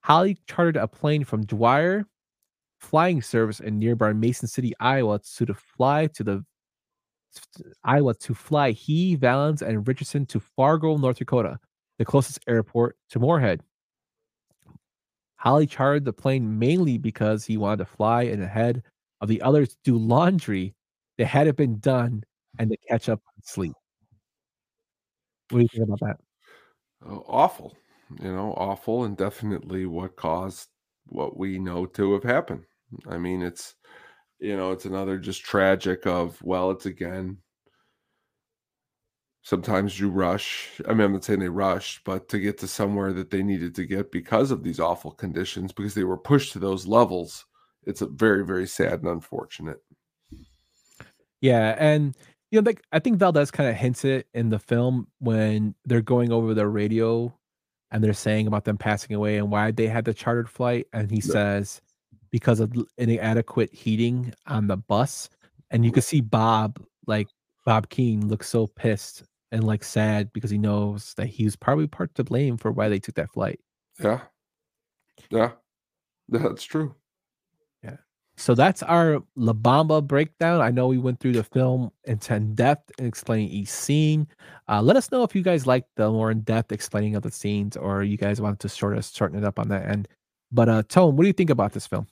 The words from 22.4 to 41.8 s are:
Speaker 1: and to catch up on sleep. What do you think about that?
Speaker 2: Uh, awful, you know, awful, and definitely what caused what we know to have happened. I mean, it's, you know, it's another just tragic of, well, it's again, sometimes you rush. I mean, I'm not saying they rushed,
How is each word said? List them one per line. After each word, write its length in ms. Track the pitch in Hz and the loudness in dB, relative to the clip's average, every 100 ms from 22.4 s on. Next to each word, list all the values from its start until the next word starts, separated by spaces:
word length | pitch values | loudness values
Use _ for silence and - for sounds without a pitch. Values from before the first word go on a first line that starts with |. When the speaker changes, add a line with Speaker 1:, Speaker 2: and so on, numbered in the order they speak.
| _ - | _ -4
Speaker 1:
and 100 | 113 | -2
to 80 | 107 - | -2 -2
catch 200 | 117 - | -4 -2
up 120 | 120 _ | -4 _
on 180 | _ | _
sleep. 300 | - - 90 - _ _ _ _ _ _ _ _ _ _ _ _ _ _ _ _ _ | -14 -6 -6 -8 _ _ _ _ _ _ _ _ _ _ _ _ _ _ _ _ _
What 100 | 120 | 2
do 40 | |
you 60 | 120 | 2
think 140 | 113 | 2
about 160 | 110 104 | -4 -2
that? 160 | 110 - _ _ _ - _ _ _ _ 76 | -6 -8 _ _ _ -20 _ _ _ _ -18
Speaker 2:
Uh, 140 | 95 - | -16 -4
awful, 500 | 117 175 - - _ _ _ _ - | 2 2 0 -20 _ _ _ _ -14
you 100 | 95 | -10
know, 220 | 92 104 - | -8 -8 -6
awful, 460 | 98 101 - 117 | -4 -6 -4 -4
and 120 | 117 101 | -4 -4
definitely 720 | 95 - 107 98 78 92 92 | -6 -4 -6 -6 -6 -8 -6
what 300 | 82 92 - | -6 -10 -8
caused 540 | - 82 95 95 - _ _ _ _ | -4 -4 -6 -12 -20 _ _ _ _
what 320 | - 76 - | -8 -8 -6
we 220 | 95 95 | -6 -6
know 260 | 92 90 90 | -6 -6 -8
to 280 | - 98 | -2 0
have 100 | 101 | 0
happened. 400 | 113 131 165 82 - _ _ 117 - | 0 -2 -4 -12 -14 _ _ -20 -12
I 100 | 85 | -8
mean, 240 | 87 92 | -6 -4
it's, 340 | 87 85 - _ _ - - _ _ _ | -6 -10 -20 _ _ -20 -20 _ _ _
you 180 | 104 101 | -8 -6
know, 140 | 92 | -4
it's 140 | 92 95 | -6 -6
another 320 | 95 98 95 | -6 -4 -6
just 260 | 87 95 | -8 -12
tragic 600 | - 101 95 95 95 92 101 | -2 2 4 4 0 -2 -2
of, 340 | 87 87 85 | -2 -4 -6
well, 300 | - 92 92 | -4 -2 0
it's 140 | 92 98 | -2 -8
again, 520 | 80 87 92 92 95 _ _ _ _ _ _ _ _ _ _ _ _ _ _ _ _ _ _ _ _ | -10 -10 -8 -10 -12 _ _ _ _ _ _ _ _ _ _ _ _ _ _ _ _ _ _ _ _
sometimes 540 | - 92 90 98 101 90 | -6 -4 0 0 0 -2
you 120 | 101 | -2
rush. 600 | 95 90 95 - - - - - | 0 0 0 -4 -10 -12 -14 -2
I 60 | |
mean, 80 | 110 | 2
I'm 120 | 104 | 4
not 100 | 98 | 2
saying 160 | - 101 | -2 -2
they 100 | 92 | -2
rushed, 540 | 87 95 92 | -2 0 -2